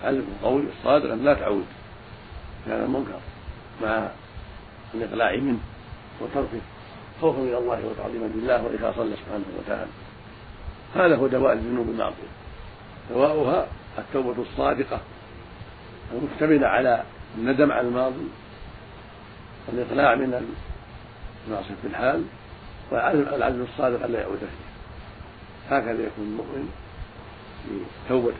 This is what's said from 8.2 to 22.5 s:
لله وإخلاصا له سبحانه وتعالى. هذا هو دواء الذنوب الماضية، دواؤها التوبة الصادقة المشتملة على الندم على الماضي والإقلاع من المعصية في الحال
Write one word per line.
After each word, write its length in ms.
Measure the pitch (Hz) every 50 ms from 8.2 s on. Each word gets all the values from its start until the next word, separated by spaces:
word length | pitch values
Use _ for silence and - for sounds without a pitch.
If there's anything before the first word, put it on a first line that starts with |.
| 113 107 107
لله 280 | 110 113 127 127 120 113
وإخلاصا 400 | 117 113 107 110 113 104 107 117
له 120 | 110 104
سبحانه 300 | 101 - - 101 101 95 95 - 90
وتعالى. 320 | 87 - 107 104 95 - - - - - - - - - - - - - - - - - - - - - -
هذا 200 | - 185 175 156
هو 120 | 120 127 135
دواء 260 | 127 127 131 131 117
الذنوب 360 | 113 113 117 120 123 117 113
الماضية، 380 | 110 113 107 - - - - - - - - - - - - - - - - - - - - -
دواؤها 580 | - 120 135 147 151 156 147 123 151 190 - - - - - - - -
التوبة 440 | 107 - - 135 131 123 120 113
الصادقة 580 | 120 - - - 135 139 139 120 135 - 131 113 - - - - - - - - - - - - - - - - - - - - - - 113
المشتملة 540 | 120 151 135 - - 156 156 160 147 135 110
على 360 | 92 113 131 127 120 113 - - - - - - - 110
الندم 340 | 113 123 135 131 151 143
على 160 | 107 113 123 123
الماضي 400 | 120 123 127 131 127 131 - - - - - - - - - - - - - - - - - - - - - - - - - - - - - -
والإقلاع 480 | 110 120 123 110 117 131 143 139 117
من 380 | 120 139 131 127 123 117 113 - - - - - - - - - - - - - - - - - - - -
المعصية 280 | 110 98 95 98 104 -
في 60 | - 101
الحال 360 | 98 - 113 127 143 160 - - - - - -